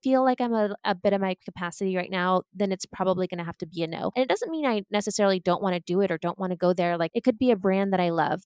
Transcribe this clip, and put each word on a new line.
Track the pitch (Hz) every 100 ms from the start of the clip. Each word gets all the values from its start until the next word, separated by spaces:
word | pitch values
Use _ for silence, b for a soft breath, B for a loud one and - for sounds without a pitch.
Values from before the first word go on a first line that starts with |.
feel | 262 262 262
like | 254
I'm | 240
a, | 226 214 202
a | - 185
bit | 202
of | 196
my | 190 185 -
capacity | 185 175 - 196 185
right | 175
now, | 185 180 185 -
then | 185 202
it's | 190 -
probably | - 185 185 185
gonna | 175 170
have | -
to | 165
be | 170
a | 160
no. | 165 - 240
And |
it | 254
doesn't | 403 453
mean | 320 285
I | 214 196
necessarily | 208 208 202 202 190
don't | 180 175
wanna | 196 175
do | - 180
it | 196
or | 165
don't | 175 185
wanna | 190 180
go | 180
there. | 180 175 170
Like, | 165
it | 233
could | 254 220
be | 254
a | 214
brand | 190 190 196
that | 190
I | 175
love, | 165 147 165